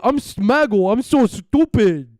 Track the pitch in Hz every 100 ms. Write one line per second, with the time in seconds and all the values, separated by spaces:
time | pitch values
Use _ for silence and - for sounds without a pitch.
0 | 214 285 - - 196 277 294 208 185 220
1 | 262 285 233 - 180 285 320 - 208 160
2 | 127